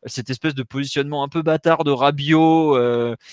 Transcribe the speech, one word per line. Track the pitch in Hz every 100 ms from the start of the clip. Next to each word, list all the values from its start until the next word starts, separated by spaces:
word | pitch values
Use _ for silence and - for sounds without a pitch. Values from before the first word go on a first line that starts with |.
| 117
cette | - 113
espèce | 131 160
de | 135
positionnement | 123 135 139 143 143 147
un | 139
peu | 165
bâtard | 160 156 170 160 151
de |
Rabiot, | 135 139 147 143 160 160 160 156 135
euh, | 120 120 120 117 -